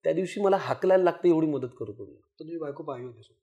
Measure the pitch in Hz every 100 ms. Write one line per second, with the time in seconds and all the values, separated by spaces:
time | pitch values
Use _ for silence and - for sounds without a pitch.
0 | 196 160 185 202 202 190 127 131 190 190
1 | 175 175 175 160 160 139 123 - 110 98
2 | 101 - _ _ 156 165 147 147 151 127
3 | 123 110 - _